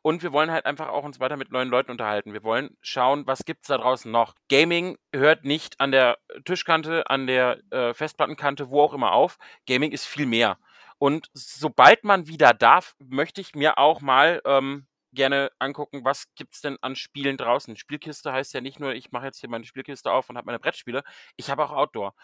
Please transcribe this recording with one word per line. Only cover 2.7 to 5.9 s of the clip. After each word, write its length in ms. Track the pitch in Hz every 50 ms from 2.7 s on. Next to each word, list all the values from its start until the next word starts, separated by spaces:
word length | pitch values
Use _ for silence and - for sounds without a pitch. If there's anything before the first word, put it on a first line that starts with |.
| _ _
schauen, 460 | - - - 135 123 127 139 147 139
was 180 | 123 135 - -
gibt's 220 | - 160 _ -
da 100 | - 143
draußen 320 | 127 113 127 131 127 - 117
noch. 260 | 110 117 117 - - _ _ -
Gaming 500 | 135 139 160 170 175 170 175 185 160 - _ _ -
hört 320 | 139 135 151 160 160 160
nicht 360 | 135 143 156 - - - -
an 100 | 135 139